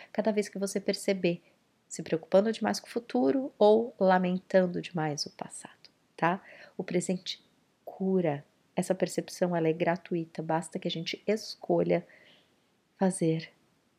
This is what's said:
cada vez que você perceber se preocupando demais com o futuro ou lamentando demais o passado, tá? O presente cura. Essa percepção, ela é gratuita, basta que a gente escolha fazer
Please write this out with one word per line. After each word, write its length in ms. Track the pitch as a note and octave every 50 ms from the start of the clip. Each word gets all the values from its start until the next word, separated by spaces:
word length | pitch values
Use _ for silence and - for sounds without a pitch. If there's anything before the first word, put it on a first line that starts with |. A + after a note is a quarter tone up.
| - - -
cada 180 | - G3+ A3
vez 160 | G#3 G#3 G3+
que 120 | - - F#3+
você 200 | G3 G3 - G#3
perceber 600 | G3 - G3 - - - G3 F#3+ F3+ F3 F3 - _ _ _ _ _ _ _ _ _
se 160 | - - - D#3+
preocupando 480 | - E3+ D#3+ - - - F#3+ G#3 A3+
demais 280 | A3 - A3 G#3 G#3 -
com 80 | -
o 40 | -
futuro 600 | - A#3 A#3 - - B3 C4 C4+ C4 C4+ B3+ - -
ou 380 | - G#3 G#3 G#3+ A3+ A#3 A#3+ - -
lamentando 840 | F#3+ F#3 F#3 F#3 F#3 F3+ F3+ F#3 - - - F#3+ F#3 F3+ F3 E3+
demais 440 | D#3+ - - E3+ D#3 D#3 D3 D3 -
o 60 | -
passado, 580 | - - - - - - - - - _ - - _ _ _ _ _
tá? 260 | - E3 E3+ F3+ F#3+ - - - - - - _
O 60 | - F#3
presente 600 | - F3+ F3+ E3+ - F#3 F3+ - - - - _ _ _ _ _ _ _ _ -
cura. 640 | - - - F#3+ F#3+ F#3+ F#3 F3 D#3+ C#3+ C#3+ - _ _ _ _ _ -
Essa 180 | - F3+ - F3+
percepção, 640 | - F#3 E3 - - F#3 - - - F#3 F3+ F3
ela 140 | E3+ E3 D#3+
é 40 | D#3+
gratuita, 680 | E3+ F3 E3 E3+ F3+ - - F#3 E3+ E3 D#3+ - - D#3+
basta 340 | E3 D#3+ D#3+ F3 - -
que 100 | F#3+ -
a 40 | F3
gente 320 | F3 D#3+ F3 - - - -
escolha 800 | - G#3 A3+ - - - - - - F3 E3+ F3 E3+ F3 E3+ E3+ - - - - - - _ _ _ _ _ _ _ _ _ _ _ _
fazer 520 | - F#3+ F#3 F3+ - F3 D#3+ D#3+ D#3+ D#3+ - _ _ _ _ _ _ _ _ _